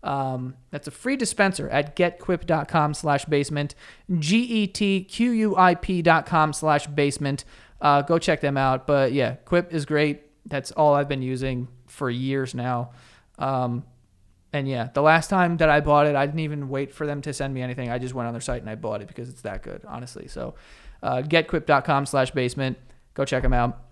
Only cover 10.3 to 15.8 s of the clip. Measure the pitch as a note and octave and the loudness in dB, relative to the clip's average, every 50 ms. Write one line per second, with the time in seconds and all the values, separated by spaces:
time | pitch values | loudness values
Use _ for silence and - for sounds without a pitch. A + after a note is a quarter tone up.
10.3 | _ _ _ - D3+ C#3 C3 - - - D#3 D3+ D3 C#3+ D3 C#3 C#3+ C3+ C3 B2+ | _ _ _ -8 -8 -8 -8 -6 0 2 4 4 6 4 2 0 -2 -4 -4 -4
11.3 | C3 B2+ C3+ C3+ B2+ B2 B2 B2 - - _ _ - - D3 B2+ A#2+ B2 C3 C3+ | -4 -4 -4 -4 -4 -4 -6 -8 -12 -20 _ _ -10 -6 -4 -4 -2 -2 -2 -2
12.3 | C3+ C3+ C3 B2 - B2 A#2+ B2+ B2 A#2+ A#2+ B2 - - - - - - _ _ | -2 -2 -2 -4 -6 -6 -4 -2 -2 -4 -4 -6 -12 -20 -20 -20 -20 -20 _ _
13.3 | _ - - C3+ C3+ C3 B2+ B2 A#2+ A#2+ - - _ _ _ _ _ _ _ _ | _ -6 -4 -2 -2 0 -2 -2 -4 -6 -8 -10 _ _ _ _ _ _ _ _
14.3 | _ _ _ _ - D3 C#3 C3+ C3+ A#2+ A2+ - - C#3 C#3+ D#3 D#3+ E3 D#3+ - | _ _ _ _ -6 -4 -4 -2 -2 -4 -4 -2 0 4 6 6 6 6 4 2
15.3 | G3+ F#3+ F3+ F3 E3+ D#3+ E3 D#3 D3 D3 | 2 2 2 2 2 2 4 4 4 4